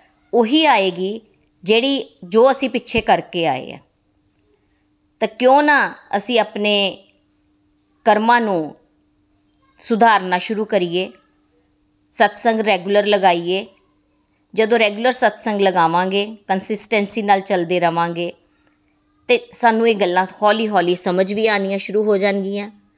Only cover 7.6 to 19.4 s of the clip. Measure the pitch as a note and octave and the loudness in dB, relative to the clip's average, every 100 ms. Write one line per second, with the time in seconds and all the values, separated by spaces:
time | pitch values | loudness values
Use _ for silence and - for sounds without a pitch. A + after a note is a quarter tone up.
7.6 | _ _ _ _ - G#3 A3+ A#3+ A3 F3+ | _ _ _ _ 0 2 4 2 2 -2
8.6 | D3 - _ _ _ _ _ _ _ _ | -4 -12 _ _ _ _ _ _ _ _
9.6 | _ - - A3 A#3 G#3 F#3 F3+ - G#3 | _ -12 -4 2 4 4 2 -4 -2 -6
10.6 | G#3+ G3+ F3+ F3 F#3+ - _ _ _ _ | -2 -2 0 -2 -4 -10 _ _ _ _
11.6 | _ _ _ _ _ - G#3+ - A#3+ A3 | _ _ _ _ _ 0 0 0 -2 0
12.6 | G#3+ F#3+ F3+ G3+ G3+ G3+ F#3 F3 E3+ F#3 | 0 -2 0 0 2 2 2 0 -2 -4
13.6 | A3 _ _ _ _ _ _ _ _ - | -6 _ _ _ _ _ _ _ _ -2
14.6 | A3 A#3 G#3+ G#3 B3 B3 A3+ G#3 A#3 G#3 | 0 2 0 0 -2 0 0 -2 -4 0
15.6 | G3 F3+ E3 E3+ F#3 G3 G#3 A3 - F#3+ | 0 2 2 0 -2 -2 -4 -8 -6 -6
16.6 | F#3+ G#3 - G#3+ G3+ - G3+ G3 F#3+ F#3+ | -4 -6 -2 -2 -2 -2 0 0 0 -2
17.6 | E3+ F3+ E3+ E3 E3+ E3+ F3 - _ _ | -2 0 0 0 -2 -4 -8 -10 _ _
18.6 | _ _ _ _ _ _ - A#3 | _ _ _ _ _ _ -2 -2